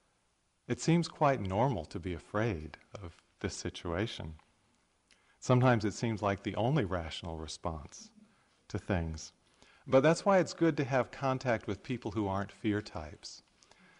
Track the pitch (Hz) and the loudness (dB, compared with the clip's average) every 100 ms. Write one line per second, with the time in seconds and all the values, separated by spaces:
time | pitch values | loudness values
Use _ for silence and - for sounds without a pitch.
0 | _ _ _ _ _ _ - 120 - 170 | _ _ _ _ _ _ -8 -4 2 2
1 | - - 147 127 95 95 135 101 78 95 | 2 2 2 2 0 2 2 0 -6 -8
2 | 87 82 - 104 117 87 78 - _ - | -6 -6 -4 0 0 -2 -6 -14 _ -14
3 | 92 - _ _ 98 - - - 87 85 | -14 -16 _ _ -8 -6 -8 -8 -4 -2
4 | 110 - 82 80 _ _ _ _ _ _ | -2 -6 -12 -14 _ _ _ _ _ _
5 | _ _ _ _ - 127 127 117 104 - | _ _ _ _ 2 4 6 4 2 -2
6 | 120 104 101 98 104 95 113 151 95 90 | -2 0 0 0 -2 0 2 2 0 -2
7 | 80 - 87 80 80 - 90 80 71 - | -4 -8 -8 -8 -8 -6 -6 -6 -10 -18
8 | - - - _ _ _ _ 101 - 95 | -20 -20 -20 _ _ _ _ -8 -2 0
9 | 80 80 - _ _ _ - _ - 135 | 0 -6 -12 _ _ _ -20 _ 4 6
10 | 143 165 208 196 143 - 165 151 127 135 | 6 4 4 4 4 2 2 2 0 2
11 | 117 - 135 131 131 110 - 95 - 123 | 0 -2 -2 0 0 0 0 -6 -4 -6
12 | 117 110 98 95 98 - 110 104 - - | -4 -2 0 0 -4 -2 0 0 -2 -10
13 | 78 92 - - _ _ _ _ - _ | -10 -14 -18 -18 _ _ _ _ -20 _